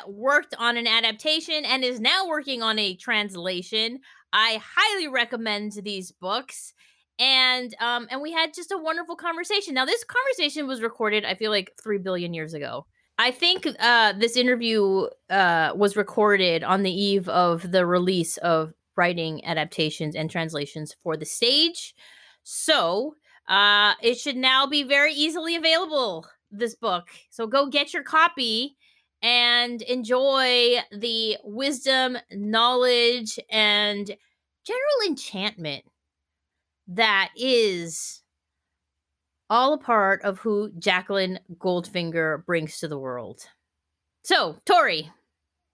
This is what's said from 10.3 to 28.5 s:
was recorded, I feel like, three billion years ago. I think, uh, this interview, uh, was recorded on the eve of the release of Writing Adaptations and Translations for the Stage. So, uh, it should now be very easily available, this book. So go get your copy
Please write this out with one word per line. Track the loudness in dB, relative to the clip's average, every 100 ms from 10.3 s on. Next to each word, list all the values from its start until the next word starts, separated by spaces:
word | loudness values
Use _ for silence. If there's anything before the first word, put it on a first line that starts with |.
| -2 -2 -2 -6
was | -4
recorded, | -6 -2 0 0 -2
I | -4
feel | -2
like, | -2 -4 -12
three | -6 -4
billion | -2 -4 -4
years | -8 -8
ago. | -10 -10 -10 -14 _ _ -2
I | 0
think, | 2 0 0 -2 0
uh, | 4 6 4
this | 2 0 2
interview, | 2 2 2 2 4 2 0 -6 -2
uh, | 2 4 4 2 2
was | 2 2
recorded | -2 2 4 6 4 2
on | 2 2
the | 2
eve | 0 2 0 2
of | 2 4 2 0
the | 2 4
release | 2 2 0 0 -2
of | 2 2 0 -10 _ 0
Writing | 0 2 -4 -6
Adaptations | -4 -4 -4 -2 -2 -2 -6 -4
and | -4
Translations | -4 -4 -6 -8 -10 -12 -10
for | -6 -6
the | -6
Stage. | -2 2 4 2 0 -14 _ -20 -20 -20 _
So, | -12 -6 2 2 4 0 -4 -8 _ _ -2
uh, | 4 6 6 4 4
it | 0 0
should | -4 0
now | 2 4 2
be | 0
very | 2 4 4
easily | 2 0 0 -4 0
available, | 2 2 2 -2 -2 -4 -12 _ _
this | -6 -6 -4
book. | -2 -2 -6 -20 _
So | -10 -2
go | 0 2
get | 0 -2
your | -6
copy | -2 2 2 2 -2